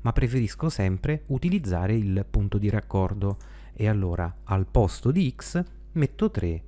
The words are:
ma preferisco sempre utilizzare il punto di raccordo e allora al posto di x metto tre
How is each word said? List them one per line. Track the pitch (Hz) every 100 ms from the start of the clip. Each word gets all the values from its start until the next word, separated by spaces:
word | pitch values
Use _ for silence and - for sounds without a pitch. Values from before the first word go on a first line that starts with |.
ma | 120
preferisco | - 123 127 113 - 160
sempre | - 95 92 - 151 -
utilizzare | 135 170 196 120 87 92
il | 113 101 95 98
punto | - 101 101
di | 101
raccordo | 107 - 98 92 101 98 98 - - -
e | - 107
allora | 104 92 87 87 -
al | - 95 95
posto | - 98 - 113
di | 170 151 -
x | - 175 175 - -
metto | 165 139 - 214
tre | 156 92 82